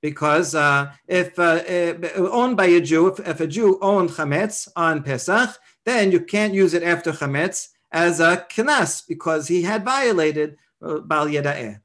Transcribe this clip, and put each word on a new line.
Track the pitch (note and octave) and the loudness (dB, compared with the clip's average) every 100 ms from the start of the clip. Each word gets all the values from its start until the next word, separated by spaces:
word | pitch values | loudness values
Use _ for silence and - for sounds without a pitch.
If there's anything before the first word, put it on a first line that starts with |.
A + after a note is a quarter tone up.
because, | D3+ D3 D3+ D3+ E3 | -8 -4 2 2 2
uh, | D#3 D3 C#3+ C#3 - - | 0 2 2 0 -10 -2
if, | F3+ F3+ F3+ | -2 -2 0
uh, | E3+ E3 - | 2 2 0
eh, | F3 E3+ E3 E3+ F#3+ | -2 -2 -4 -8 -2
owned | F#3 A#3+ B3 A#3 | -2 0 0 2
by | F#3 | 4
a | F3 | 4
Jew, | C#3+ D#3+ F3+ | 4 2 2
if, | F#3+ F#3 | 0 -8
if | D3+ | -6
a | D#3 | -4
Jew | E3 G#3+ F#3+ | 0 2 2
owned | G3 G3+ F3 | 2 2 0
chametz | - D3 D3 G#3 - - - | -2 -2 -2 -2 -6 -10 -2
on | E3 D#3 | 0 0
Pesach, | C#3 B2+ - G#3 B3 - _ _ - | -4 -6 0 0 0 -4 _ _ -4
then | B3 G3 | 0 2
you | F3 | 2
can't | E3+ G#3 G#3+ | 0 -2 0
use | G3 F#3 | 2 2
it | E3+ | 2
after | E3+ E3+ E3+ | 0 -2 -2
chametz | D3 C#3+ C#3 F3 F#3 - _ _ | -4 -4 -2 -2 -4 -14 _ _
as | D#3+ F3 E3+ | 0 0 4
a | E3 F3 - | 4 2 -2
knas | - B3+ C#4+ D#3+ - - | -4 0 2 0 -4 -10
because | E3 E3+ D#3+ D3 | -8 -2 -2 0
he | F3 | -2
had | F3 A3 | -2 -4
violated, | G#3 C4+ B3+ F#3+ D#3 D3+ D3+ D3 _ _ | -2 0 0 2 0 0 -4 -6 _ _
uh, | E3 D3+ | -10 -10
bal | D#3 D#3 D3+ | -2 -2 0
yera'eh. | D3 C#3+ C#3+ A2+ G#2+ | -2 -4 -6 -10 -14